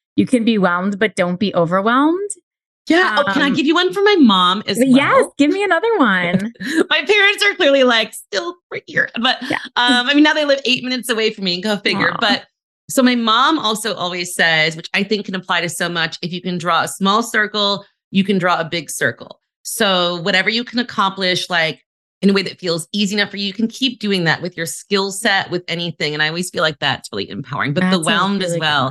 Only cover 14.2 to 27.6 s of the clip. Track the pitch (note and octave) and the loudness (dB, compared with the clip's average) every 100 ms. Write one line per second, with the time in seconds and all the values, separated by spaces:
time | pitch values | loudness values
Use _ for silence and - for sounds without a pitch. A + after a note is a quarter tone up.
14.2 | F3 - E3 D#3+ D#3 D#3+ - F#3+ G3 G#3+ | -8 0 2 4 2 -2 -6 -4 -2 -2
15.2 | G3+ F#3 F#3 F3 E3+ - F3 E3+ D#3+ - | -2 -8 -2 -2 -2 -4 -4 -2 -4 -4
16.2 | F3 F3+ F3+ F3+ F3 E3 - - F#3+ G#3+ | -8 -8 -6 -4 0 0 -2 -2 0 2
17.2 | A3+ A3 G#3 G#3+ G3+ G3+ - _ _ F#3+ | 0 -2 -2 -2 -2 -2 -8 _ _ -2
18.2 | G3 F#3+ F3+ E3 D#3+ E3+ C#3+ - C3 - | 2 2 2 0 -2 -6 -8 -2 -2 -4
19.2 | - - _ _ - - G#3 F#3 F3 F3 | -16 -20 _ _ -12 -2 0 2 0 -2
20.2 | E3 F#3 F#3+ A3+ B3 A#3 B3 - G3 F#3+ | 0 0 0 -2 -4 -4 -4 -2 -2 0
21.2 | F#3 F3+ - F3 D#3+ D#3 _ _ _ - | -2 -2 -2 -2 -2 -4 _ _ _ -2
22.2 | G3 G3 F#3 - F3 E3+ - G#3 G3+ G#3 | 2 2 -2 -6 -4 -4 -4 -4 -2 -2
23.2 | G3+ G#3 G3+ F#3+ A3+ - C4 - G#3 G3 | -4 -4 -8 -4 -4 -2 -4 -4 -4 0
24.2 | E3 C#3 F3 D#3+ E3 - - G3+ G3 F#3+ | 0 -2 -4 -8 -10 -10 -4 -2 -2 -4
25.2 | A3 G3 - F3 - E3+ E3+ - D3+ D3+ | -2 -2 -2 -6 -6 -8 -6 -6 -6 -2
26.2 | D#3 E3+ F3+ - D#3 - C#3+ - - G#2 | -2 -2 -6 -2 -2 -2 -4 -4 -6 -8
27.2 | G2 G#2 - - | -8 -10 -6 -4